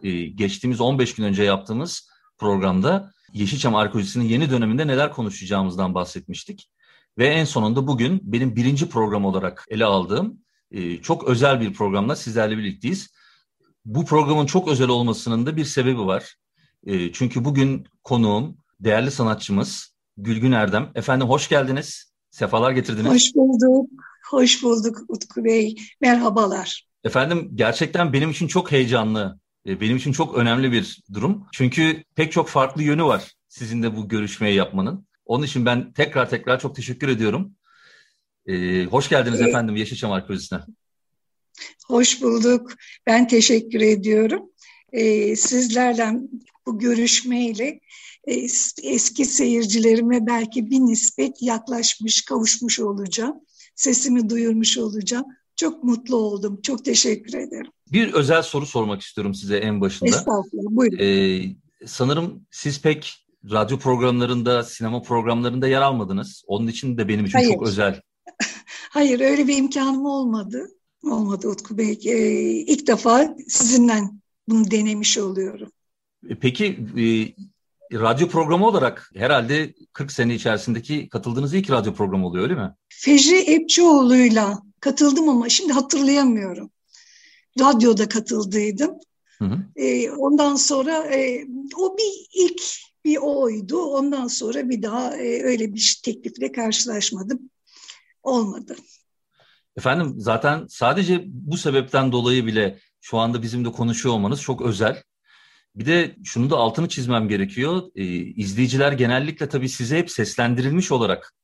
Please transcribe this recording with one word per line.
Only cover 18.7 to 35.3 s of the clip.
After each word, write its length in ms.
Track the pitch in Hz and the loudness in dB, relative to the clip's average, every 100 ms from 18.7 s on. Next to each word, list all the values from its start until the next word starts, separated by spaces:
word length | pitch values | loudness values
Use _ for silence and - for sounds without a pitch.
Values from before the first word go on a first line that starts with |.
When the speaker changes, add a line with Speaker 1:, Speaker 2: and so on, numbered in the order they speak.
| - | -6
Speaker 1:
değerli 320 | 107 107 135 | 0 2 0
sanatçımız 840 | 139 110 107 - 101 - - - _ _ - | 0 -2 -2 -2 -2 -2 -8 -16 _ _ -10
Gülgün 340 | 104 110 131 | -4 0 2
Erdem. 400 | 120 104 104 - 120 | 4 2 0 -2 -6
Efendim 320 | 123 131 123 | -2 0 2
hoş 220 | 135 - | 0 2
geldiniz, 640 | 147 131 135 - - - _ _ | 2 2 -4 -6 -14 -20 _ _
sefalar 400 | - 107 113 127 | -6 -2 2 2
getirdiniz. 400 | 127 - 110 110 | 2 -2 0 4
Speaker 2:
Hoş 240 | 247 - 285 | 4 4 4
bulduk, 540 | 262 240 254 262 269 - - _ - | 4 4 6 4 2 -8 -20 _ -2
hoş 320 | 269 254 - | 2 4 4
bulduk 340 | 247 226 220 220 - | 2 0 0 -6 -10
Utku 380 | - - 240 226 | -12 -10 -4 2
Bey. 300 | 226 214 220 - - | 2 0 -4 -14 0
Merhabalar. 880 | 247 240 233 214 196 185 185 - _ _ | 4 4 2 2 0 -2 -8 -12 _ _
Speaker 1:
Efendim 480 | 113 127 143 170 107 113 | -2 0 2 0 -4 0
gerçekten 580 | 113 117 - 175 165 | 0 0 -2 0 0
benim 160 | 135 160 | 0 0
için 160 | 147 170 | -2 -2
çok 240 | 185 - | -2 2
heyecanlı, 680 | 143 120 123 110 107 95 - _ _ 98 | 2 4 2 0 -2 -4 -8 _ _ -8
e, 140 | 95 | -4
benim 160 | 107 127 | -2 -2
için 140 | 147 | -2
çok 240 | 143 160 123 | -2 -2 0
önemli 360 | 120 120 131 | 2 2 2
bir 300 | 113 95 - - | 0 -2 -10 -12
durum. 340 | 98 143 208 - | -4 -2 -4 -6
Çünkü 520 | - 127 160 160 156 - - | -2 0 2 0 0 -6 -4
pek 160 | 156 | -2
çok 160 | 170 165 | 0 0
farklı 340 | 147 131 147 | 0 0 0
yönü 200 | 147 151 | 0 2
var 280 | 156 101 - _ _ | 2 0 -2 _ _
sizinle 460 | - 113 117 113 110 | -14 -8 -4 -2 -4
bu 120 | 101 | -4
görüşmeyi 480 | 110 104 - 107 98 | -4 -4 -2 2 2
yapmanın. 520 | 90 95 104 190 - _ | 2 -2 -4 -6 -14 _
Onun 180 | - | -4